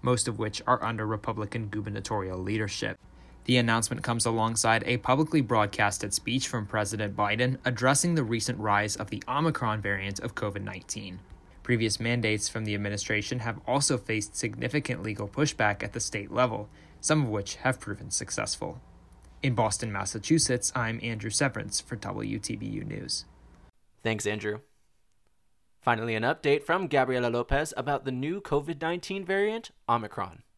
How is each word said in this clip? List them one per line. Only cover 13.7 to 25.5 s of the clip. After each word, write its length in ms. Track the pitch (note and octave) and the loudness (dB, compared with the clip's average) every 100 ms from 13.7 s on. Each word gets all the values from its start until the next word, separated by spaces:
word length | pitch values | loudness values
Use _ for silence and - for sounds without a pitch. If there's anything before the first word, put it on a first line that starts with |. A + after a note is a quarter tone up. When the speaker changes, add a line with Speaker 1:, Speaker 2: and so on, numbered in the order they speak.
| C3+ C#3 C3 | 2 4 2
Speaker 1:
faced 380 | - A2 G#2 | 0 -2 -2
significant 720 | - A#2 A2 A#2+ D3 C3+ A#2+ | -4 -6 -4 -2 -2 -2 -4
legal 240 | G#2 G#2 G#2 | -6 -6 -6
pushback 560 | - D3+ - G#2+ G2+ | 0 0 4 2 2
at 80 | G2 | -4
the 80 | - | -6
state 320 | - A2 G2 | -4 -6 -4
level, 360 | A#2+ B2 A2 G#2+ - - - | 0 2 0 -8 -14 -20 -6
some 220 | - D#3 | 2 4
of 60 | C3 | 4
which 260 | G#2+ G2 | 0 -4
have 240 | - - - | -2 0 0
proven 320 | - G2+ - | -4 -8 -6
successful. 680 | - - - - - - - - - - - - - | -6 -4 -4 -4 -4 -6 -8 -16 -20 -20 -20 -20 -4
In 140 | C3+ A#2+ | -2 2
Boston, 340 | A2 - A2+ | 2 2 -2
Massachusetts, 800 | G2 G2+ A2+ - D#3+ - B2 - B2+ | -2 -4 -6 2 4 4 2 0 0
I'm 240 | A2+ A2+ | -2 -2
Andrew 260 | A2+ A2 A2 | -4 -4 -2
Severance 520 | - C#3+ - G2+ - | 0 0 0 -4 -6
for 160 | - G2 | -6 -8
W 420 | - F#2+ A2 A2 | -6 -4 -4 -4
T 160 | - | -4
B 100 | A2 G#2+ | -6 -4
U 180 | G#2 | -6
News. 400 | G2+ G#2 - - - - - - - _ _ _ | -6 -8 -6 -6 -6 -20 -20 -20 -20 _ _ _
Speaker 2:
Thanks, 200 | A#2 A2 | -2 0
Andrew. 360 | G#2 G#2 G#2 G#2+ - _ _ _ _ _ _ _ _ | -2 -2 -4 -6 -10 _ _ _ _ _ _ _ _